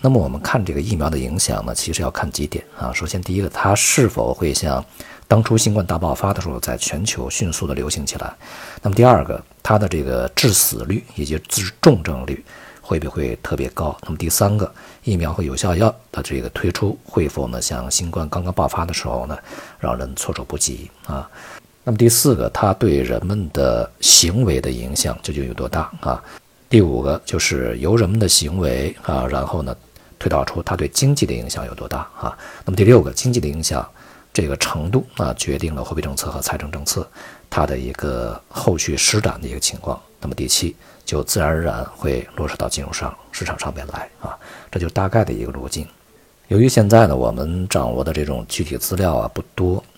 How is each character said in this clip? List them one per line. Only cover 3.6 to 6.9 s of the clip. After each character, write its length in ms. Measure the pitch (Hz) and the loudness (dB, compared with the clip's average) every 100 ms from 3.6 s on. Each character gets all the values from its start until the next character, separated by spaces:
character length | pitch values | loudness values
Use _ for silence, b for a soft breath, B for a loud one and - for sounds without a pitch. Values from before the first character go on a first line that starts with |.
| 98 | 2
是 340 | 101 - - 113 | 4 4 4 4
否 240 | - 58 | 2 0
会 220 | 65 82 | 0 0
像 300 | 67 76 65 B B B B - | 0 0 -2 B B B B 4
当 140 | 107 | 4
初 140 | 113 113 | 6 4
新 160 | 113 | 4
冠 100 | 104 | 2
大 140 | 90 85 | 0 0
爆 160 | 85 | 0
发 180 | - 98 | 0 0
的 80 | 98 | 0
时 80 | 87 | -4
候， 100 | 64 | -6
在 160 | - 60 | -6 -4
全 260 | - | -4